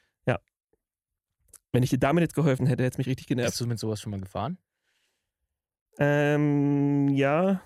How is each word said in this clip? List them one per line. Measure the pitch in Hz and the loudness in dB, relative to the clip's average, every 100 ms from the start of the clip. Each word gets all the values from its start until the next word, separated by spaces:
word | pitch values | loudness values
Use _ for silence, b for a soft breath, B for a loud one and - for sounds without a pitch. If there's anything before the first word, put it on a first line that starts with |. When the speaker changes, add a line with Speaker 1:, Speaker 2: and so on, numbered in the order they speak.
| _ _ - | _ _ -6
Speaker 1:
Ja. | - _ _ _ _ _ _ _ _ _ _ _ - _ | -6 _ _ _ _ _ _ _ _ _ _ _ -20 _
Wenn | - | 0
ich | 127 | 0
dir | 131 | 0
damit | 139 165 | 2 2
jetzt | 165 | 0
geholfen | - 143 131 131 | 0 0 2 0
hätte, | 123 | 0
hätte | 127 | -2
es | - | -2
mich | 131 | -6
richtig | 131 - | -6 -4
genervt. | 123 117 | -4 -2
Speaker 2:
Bist | - | -4
du | 120 | -6
mit | 113 | -4
sowas | 110 104 | -6 -6
schon | 110 | -8
mal | 101 | -10
gefahren? | 95 95 120 180 _ _ _ _ _ _ _ _ _ _ _ _ _ - | -8 -8 -6 -8 _ _ _ _ _ _ _ _ _ _ _ _ _ -2
Speaker 1:
Ähm, | 143 147 147 147 147 143 143 143 143 143 139 | 0 2 2 2 2 2 2 2 2 2 2
ja, | 139 139 156 190 190 | 2 2 2 2 0